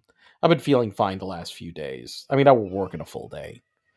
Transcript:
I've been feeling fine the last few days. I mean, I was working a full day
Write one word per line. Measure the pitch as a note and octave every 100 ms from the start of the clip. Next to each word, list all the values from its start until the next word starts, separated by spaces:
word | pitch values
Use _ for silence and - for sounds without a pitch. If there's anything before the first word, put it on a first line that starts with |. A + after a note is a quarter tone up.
| _ _ _ _
I've | E3
been | E3
feeling | C#3+ B2+ A2
fine | - G2+ F#2+
the |
last | F#2+ F2 E2
few | - F2
days. | D#2 C#2+ B1+ A#1+ - -
I | C#3
mean, | C#3
I |
was | B2 G2
working | F#2+ F#2+ D#2+
a | C#2+
full | - -
day | D2+ C#2+ - _ _ _